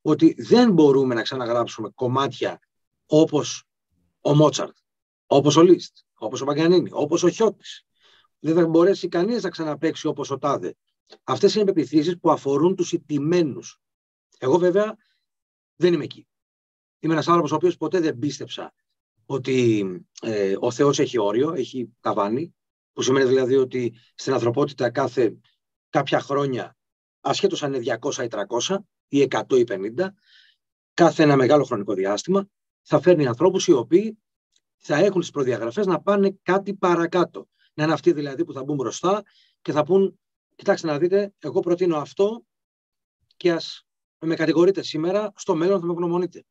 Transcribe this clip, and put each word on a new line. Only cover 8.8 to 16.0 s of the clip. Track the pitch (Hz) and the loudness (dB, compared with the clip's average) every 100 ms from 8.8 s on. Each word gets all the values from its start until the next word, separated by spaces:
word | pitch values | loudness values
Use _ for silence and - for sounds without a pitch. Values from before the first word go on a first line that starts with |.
| 175 185 180 | 4 2 -2
κανείς | 180 190 240 | -2 -2 -2
να | 180 | -4
ξαναπαίξει | - 156 143 156 147 156 | -6 -8 -4 -4 -4 -6
όπως | 143 139 | -6 -8
ο | 135 | -4
τάδε. | 147 117 90 - _ _ _ - | -4 -4 -6 -12 _ _ _ -20
Αυτές | - 127 196 | -8 0 2
είναι | 214 | 2
πεποιθήσεις | 196 170 139 156 151 175 | 0 0 0 0 0 -2
που | 170 | 0
αφορούν | 139 139 139 170 190 | 0 0 0 0 0
τους | 175 | -4
ιτημένους. | 170 _ 147 143 180 156 110 - - _ _ _ _ _ _ | -4 _ -4 0 0 0 -4 -14 -20 _ _ _ _ _ _
Εγώ | 131 175 | 0 2
βέβαια | 180 180 214 208 _ _ _ _ _ _ _ _ | 2 0 -2 -6 _ _ _ _ _ _ _ _
δεν | 175 | 0
είμαι | 165 | 0